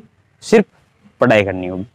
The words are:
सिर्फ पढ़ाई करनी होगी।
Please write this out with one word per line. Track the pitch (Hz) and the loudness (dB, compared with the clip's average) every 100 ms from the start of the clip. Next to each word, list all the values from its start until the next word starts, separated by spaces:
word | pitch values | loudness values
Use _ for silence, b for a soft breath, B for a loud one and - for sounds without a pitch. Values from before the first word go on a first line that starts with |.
| - _ _ _ | -20 _ _ _
सिर्फ | - 226 - _ _ _ _ _ | 0 0 0 _ _ _ _ _
पढ़ाई | 123 110 | 2 2
करनी | 98 92 92 | 0 -6 -8
होगी। | 92 110 | -10 -12